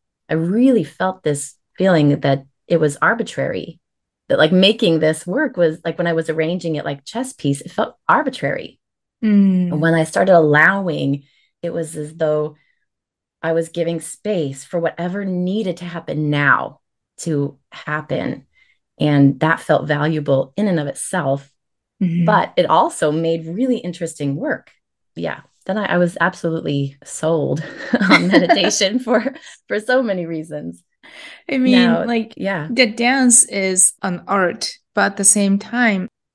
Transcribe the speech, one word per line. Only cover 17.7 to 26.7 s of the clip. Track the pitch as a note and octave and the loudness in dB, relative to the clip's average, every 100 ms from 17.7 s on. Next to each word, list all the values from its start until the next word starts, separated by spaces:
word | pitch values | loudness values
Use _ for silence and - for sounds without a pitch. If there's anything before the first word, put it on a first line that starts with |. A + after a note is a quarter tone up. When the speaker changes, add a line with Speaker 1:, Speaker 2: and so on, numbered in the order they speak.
Speaker 1:
happen. | - - D3+ D3+ C#3+ - - - _ _ _ _ _ | -16 -8 -8 -4 -4 -4 -8 -12 _ _ _ _ _
And | D3+ D3 C#3 C#3 | 2 6 4 4
that | D#3 - | 0 0
felt | - D3 D3+ | 2 0 2
valuable | D3 D3+ D#3 D3 C3+ - - | -2 0 -2 0 0 0 -2
in | G#3 | 0
and | E3+ | 0
of | C#3+ | -2
itself. | - - F#3 C#3 C#3 C#3 _ _ _ _ _ | -8 -6 -4 -2 -4 -6 _ _ _ _ _
Speaker 2:
Mm-hmm. | F3+ E3+ | -2 2
Speaker 1:
But | E3+ G#3 - - | 2 2 2 0
it | E3+ | 2
also | D#3+ D4+ - D#3 | 2 2 0 -2
made | D#3 E3 E3 D#3+ | 0 0 -2 -4
really | F3+ C4 A#3+ | -4 -2 -2
interesting | F3+ E3+ E3 - C#3+ | -4 -8 -10 -6 -4
work. | C#3+ C#4+ - - _ _ _ _ | -4 -4 -6 -10 _ _ _ _
Yeah. | - E3 - - _ - | -10 -8 -8 -14 _ -8
Then | G#3+ | -6
I, | G3+ | -2
I | F3+ | 0
was | F3 F3 | 0 0
absolutely | F3+ - E3+ D#3+ D#3+ | -2 -2 -4 -4 -2